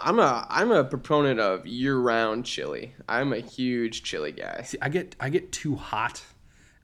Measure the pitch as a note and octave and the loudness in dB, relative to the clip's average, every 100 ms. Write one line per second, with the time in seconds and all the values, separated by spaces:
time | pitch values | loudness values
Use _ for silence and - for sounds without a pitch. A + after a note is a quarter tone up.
0 | C3+ A3+ D#3 A#2 - C3 A3+ F#3+ C3 C#3 | 2 6 4 4 0 2 4 4 4 -2
1 | - D3+ C#3+ A2+ G2+ F#2 F2+ A#2+ C3+ C3+ | 0 4 4 4 2 0 -4 -2 0 2
2 | A#2+ A2+ A2 A2 B2 - C#2 C2 C3+ - | 4 4 2 0 -4 -6 -6 -6 -10 -14
3 | - A#2 C#3 A2+ A#2 - B2+ A#2+ A2+ - | -4 -2 0 -2 -6 -4 -2 0 -2 -4
4 | - F2 D2+ - G1+ - B2 - C3+ F3 | -8 -6 -6 -6 -8 -10 -10 -6 -2 -2
5 | F3 - C3+ F3+ F3+ - D3+ B2+ - G#2+ | -4 -6 -2 -2 -2 -6 -4 -4 -4 -2
6 | A#2+ - - - - - - _ | -2 -6 -16 -20 -20 -20 -20 _